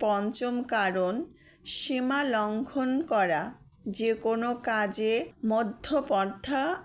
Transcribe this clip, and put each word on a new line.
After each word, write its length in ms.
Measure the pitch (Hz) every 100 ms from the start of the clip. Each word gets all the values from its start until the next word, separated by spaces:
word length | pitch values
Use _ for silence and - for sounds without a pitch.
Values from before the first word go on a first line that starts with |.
পঞ্চম 640 | 214 202 208 - 247 240
কারণ 600 | 254 226 196 185 180 226 349 - - -
সীমা 600 | - - - 254 254 277
লঙ্ঘন 800 | 285 226 208 220 262 277 254 262
করা। 500 | 330 220 185 156 202 - - - 226
যে 260 | 196 226
কোনো 400 | 220 220 226 240 240
কাজে 600 | 240 220 208 208 220 226 339 - 220
মধ্যপন্থা 1300 | 220 220 - - 294 269 196 196 190 - 277 294 370